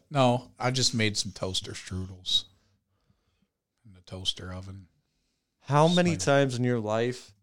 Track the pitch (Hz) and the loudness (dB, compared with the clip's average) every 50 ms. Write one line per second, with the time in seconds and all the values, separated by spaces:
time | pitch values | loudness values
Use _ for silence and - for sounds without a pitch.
0 | _ - 147 139 131 123 123 123 - - _ - 117 127 131 131 120 - - 113 | _ -4 2 4 4 4 4 2 -2 -8 _ -4 -2 -2 0 0 0 0 0 0
1 | 110 107 104 - - 98 - - 101 92 92 - - - - - - - 95 92 | 0 0 0 -2 -6 -8 -8 -8 -6 -6 -4 -6 -6 -8 -12 -14 -12 -10 -8 -8
2 | 92 95 95 92 90 - - - - _ _ _ _ _ _ _ _ _ _ _ | -8 -10 -12 -10 -4 -2 -2 -2 -2 _ _ _ _ _ _ _ _ _ _ _
3 | _ _ _ _ _ _ _ _ _ _ _ _ _ _ _ _ _ 110 92 92 | _ _ _ _ _ _ _ _ _ _ _ _ _ _ _ _ _ -20 -20 -20
4 | _ - 95 92 92 - - - 90 92 92 92 95 98 95 98 92 _ _ _ | _ -16 -14 -8 -4 -4 -4 -4 -8 -12 -12 -12 -12 -14 -16 -18 -20 _ _ _
5 | _ _ _ _ _ _ _ _ _ _ _ _ _ - 139 147 156 170 175 180 | _ _ _ _ _ _ _ _ _ _ _ _ _ 2 4 4 4 6 4 4
6 | 175 175 160 - - 147 139 139 139 135 123 117 123 123 123 117 104 107 107 113 | 4 2 2 0 2 4 4 6 4 4 2 0 0 0 0 0 0 0 0 0
7 | 120 123 123 - - - _ _ | 0 -2 -4 -6 -12 -20 _ _